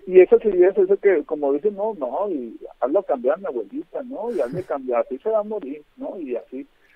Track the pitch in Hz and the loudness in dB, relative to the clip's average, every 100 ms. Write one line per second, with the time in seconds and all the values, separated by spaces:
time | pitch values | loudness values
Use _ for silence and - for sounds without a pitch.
0 | - 185 180 226 214 180 180 196 185 196 | 4 6 8 6 4 4 4 4 2 4
1 | 196 170 147 151 139 143 214 196 214 202 | 2 2 -2 -4 0 0 -2 -2 -6 -4
2 | 127 139 208 151 117 - - - 123 180 | -6 -4 -4 -4 -8 -14 -16 -6 0 0
3 | 190 135 123 160 190 123 101 - - - | 0 -2 0 -2 -4 -8 -8 -10 -10 -10
4 | 247 269 226 202 123 131 - 143 127 120 | -10 -8 -6 -4 -4 -6 -6 -6 -2 -2
5 | 113 131 214 220 208 214 131 143 - - | -2 -4 -2 -2 -2 -8 -8 -14 -16 -14
6 | 277 214 139 113 - 131 - _ _ | -12 -10 -6 -8 -8 -14 -14 _ _